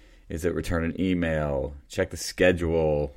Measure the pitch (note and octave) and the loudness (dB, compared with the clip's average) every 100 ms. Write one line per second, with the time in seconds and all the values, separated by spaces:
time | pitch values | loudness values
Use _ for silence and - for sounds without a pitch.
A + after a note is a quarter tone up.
0 | - - - E2+ F2 D#2+ D#2+ F2 E2 - | -20 -20 -10 -4 -2 -2 -2 -2 -2 0
1 | F#2 F2+ E2 D#2 D2+ C#2 C#2+ C#2+ - - | 0 2 0 0 0 -2 -4 -8 -8 -4
2 | F#2 F2+ - - F2+ F2 E2+ E2 D#2 D2 | -4 -4 -6 2 4 4 2 2 2 2
3 | D2 | -2